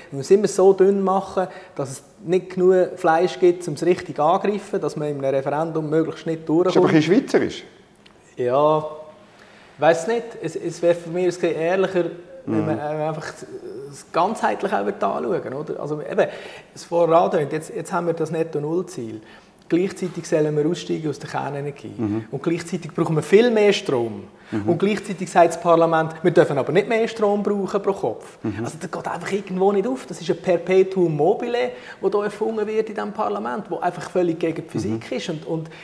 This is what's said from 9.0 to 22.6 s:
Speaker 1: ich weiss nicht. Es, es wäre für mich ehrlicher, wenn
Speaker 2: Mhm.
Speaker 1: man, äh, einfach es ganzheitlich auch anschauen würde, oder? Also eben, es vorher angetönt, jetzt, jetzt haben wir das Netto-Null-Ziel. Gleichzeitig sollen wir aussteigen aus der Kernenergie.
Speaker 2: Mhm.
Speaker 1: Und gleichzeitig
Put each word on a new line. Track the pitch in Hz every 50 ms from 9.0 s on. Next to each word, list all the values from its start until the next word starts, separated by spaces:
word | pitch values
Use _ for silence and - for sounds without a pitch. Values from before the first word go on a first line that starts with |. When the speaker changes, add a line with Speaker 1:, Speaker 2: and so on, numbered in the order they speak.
| - - - - - - - - - - - - - - -
Speaker 1:
ich | -
weiss | 143 160 165 - - 226
nicht. | 233 233 226 - - -
Es, | 165 156 -
es | - 175 170 160 -
wäre | 175 170 170
für | 170 170 165
mich | 165 180 185 180 175 -
ehrlicher, | 180 165 143 147 160 170 185 190 190 180 - 175 170 160 - - - - - - -
wenn | - 110 -
Speaker 2:
Mhm. | 156
Speaker 1:
man, | 156 151 -
äh, |
einfach | 151 147 151 156 151 160 156 160 - - - - - - - - - - 98 120 139 143
es | 143 - - -
ganzheitlich | - 165 175 208 226 - - 220 208 - - 196
auch | 202 202
anschauen | 202 208 196 - - 196 208 - -
würde, | 233 185 143 - 113 127
oder? | 143 156 160 - -
Also | - 147 151 151
eben, | - - - 202 170 - - - - - - - - - -
es | - -
vorher | - 170 170 170 160 160
angetönt, | 170 190 196 196 170 147 139
jetzt, | 156 156 156 - -
jetzt | 180 160 -
haben | 190 175 175
wir | 170 165
das | 165 160 156
Netto-Null-Ziel. | 170 160 165 160 - 147 147 151 165 180 180 - - - 117 110 110 107 - - - - - - _ _ _
Gleichzeitig | - 165 170 185 190 - - 190 175 - 175 160 -
sollen | 170 156 151 151 151
wir | 151 147 151
aussteigen | - - - - 175 160 156 151
aus | 135 -
der | - -
Kernenergie. | - 135 131 139 143 143 143 147 139 - - 107 101
Speaker 2:
Mhm. | 113 113 101 104 110 113 -
Speaker 1:
Und | - 131
gleichzeitig | - 170 170 165